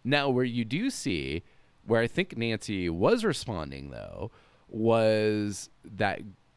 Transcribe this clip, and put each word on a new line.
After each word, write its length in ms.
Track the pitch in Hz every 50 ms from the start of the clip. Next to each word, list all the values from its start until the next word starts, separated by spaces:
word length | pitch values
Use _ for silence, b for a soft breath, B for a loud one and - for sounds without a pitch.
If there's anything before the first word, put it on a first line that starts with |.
| -
now, 240 | 117 139 147 143 139
where 160 | 127 123 127
you 180 | 123 120 120 117
do 260 | 110 117 170 233 269
see 540 | 254 - - 139 92 78 67 67 71 87 b b b b b b b b _
where 160 | - 113 113
I 60 | 117 117
think 300 | - 170 190 - - 117
Nancy 520 | 117 117 113 107 - - 107 95 90 85
was 340 | 82 85 101 151 226 254 214
responding, 680 | 214 143 - - - 110 85 76 69 67 69 69 69
though, 420 | 65 57 50 50 50 50 92 110 b b b b b b b -
was 1040 | - 110 110 113 113 117 110 110 110 107 107 107 107 107 104 104 101 - - - - _ -
that 380 | 82 107 95 110 98 92 - - 104 95 - _ _ _